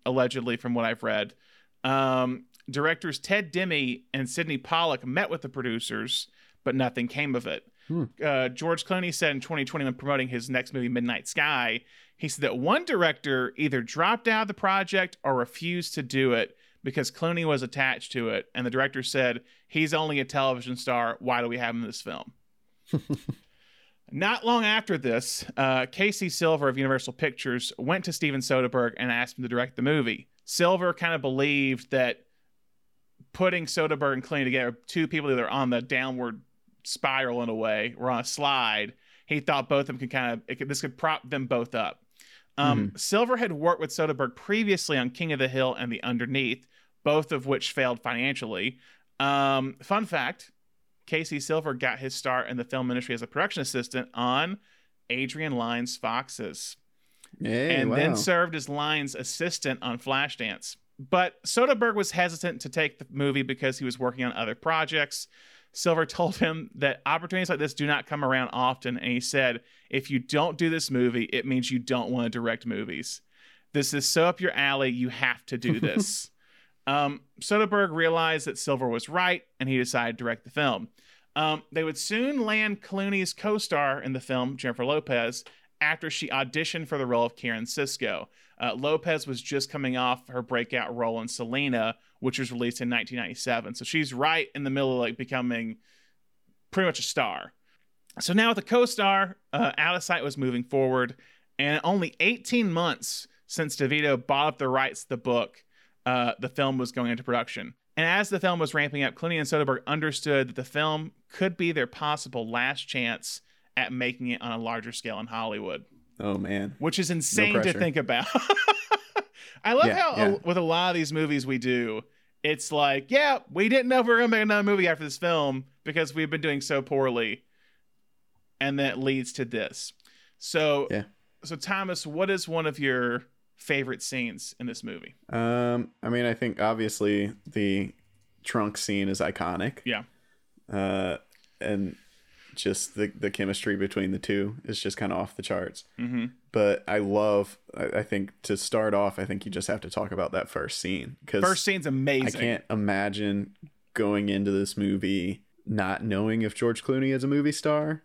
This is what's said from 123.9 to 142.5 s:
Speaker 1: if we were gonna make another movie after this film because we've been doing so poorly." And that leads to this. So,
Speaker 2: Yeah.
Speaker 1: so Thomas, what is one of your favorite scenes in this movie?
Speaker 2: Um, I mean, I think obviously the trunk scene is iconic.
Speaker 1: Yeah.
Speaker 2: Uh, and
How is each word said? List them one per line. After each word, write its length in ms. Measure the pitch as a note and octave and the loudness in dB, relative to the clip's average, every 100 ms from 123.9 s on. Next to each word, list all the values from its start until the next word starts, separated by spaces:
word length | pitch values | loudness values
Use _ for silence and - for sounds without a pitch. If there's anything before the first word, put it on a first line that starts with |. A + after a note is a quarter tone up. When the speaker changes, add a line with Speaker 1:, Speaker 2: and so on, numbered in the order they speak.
| B3+ | 4
Speaker 1:
if 60 | A#3+ | 6
we 60 | |
were 60 | A#3 | 6
gonna 100 | A#3+ | 6
make 140 | A3 | 4
another 200 | G#3+ G#3 | 4 4
movie 260 | G3+ G3+ F3 | 4 4 4
after 160 | D#3 | 2
this 140 | D3+ - | -2 -2
film 460 | F3 E3 C#3+ C3 C3+ _ | 0 2 2 0 -6 _
because 300 | - D#3 D#3 | -4 -2 0
we've 160 | D3+ D#3 | 0 -2
been 100 | D#3+ | -2
doing 200 | D#3 C#3 | -2 -2
so 200 | C#3 C#3+ | 0 -2
poorly." 640 | C#3 C#3 C3 A#2+ A2+ - _ _ _ _ _ _ _ _ _ _ _ - | 0 0 2 2 -2 -4 _ _ _ _ _ _ _ _ _ _ _ -6
And 180 | C#3 C#3 | -2 0
that 200 | C3+ A2+ | 0 0
leads 340 | C3+ C3+ B2 | 0 0 -2
to 100 | - | -6
this. 480 | A#2+ A#2+ G2+ - - - _ _ _ _ | -4 -4 -4 -8 -12 -14 _ _ _ _
So, 500 | - E3 D#3 C#3+ C#3 | -4 0 2 2 0
Speaker 2:
Yeah. 140 | G#2+ G2+ _ _ _ | -4 -6 _ _ _
Speaker 1:
so 120 | D3 D#3 | -12 -10
Thomas, 500 | - G3 F#3+ F3 D#3+ | -4 -4 -2 -6 -6
what 240 | D#3 F#3+ | -2 0
is 180 | F#3+ E3+ | 0 -2
one 180 | E3 D#3 | -2 -2
of 120 | D3 | 0
your 460 | C#3 B2+ B2 B2 - _ _ - | 0 2 0 -2 -6 _ _ -12
favorite 460 | - C#3 C3 A2 | -2 -2 -2 -6
scenes 520 | - C3 A#2 G2+ - - | -6 -4 -6 -8 -14 -10
in 60 | B2 | -10
this 160 | A#2 | -10
movie? 300 | A2+ F2 - - - | -10 -12 -14 -20 -8
Speaker 2:
Um, 600 | A#2 A#2 A#2+ A#2+ A#2+ A#2 _ | -2 0 2 2 0 -2 _
I 60 | A#2 | -4
mean, 160 | A#2+ | 0
I 100 | A#2+ | 0
think 260 | A2+ A#2+ - | 0 -2 0
obviously 760 | G#2+ A2 G#2+ - G#2 G2+ G2+ - - | 0 0 -2 0 2 2 0 -6 -8
the 460 | G#2+ G2+ G2 G2 - _ _ _ _ | -2 2 2 -2 -6 _ _ _ _
trunk 320 | - A#2+ G#2 G#2 | -4 -2 -2 -2
scene 300 | - G2+ G2 | -2 0 0
is 120 | F#2+ | 0
iconic. 580 | F#2 - E2+ F2 G#2+ - | -2 -2 -4 -2 -4 -6
Speaker 1:
Yeah. 200 | B2 A2 - _ _ _ _ _ - | -4 -4 -6 _ _ _ _ _ -8
Speaker 2:
Uh, 460 | G2+ G2 F#2+ F#2 D#2+ _ _ _ - | -2 0 0 -2 -4 _ _ _ -8
and 360 | - G2+ F#2+ - - _ _ - - | -4 -2 -4 -6 -18 _ _ -20 -18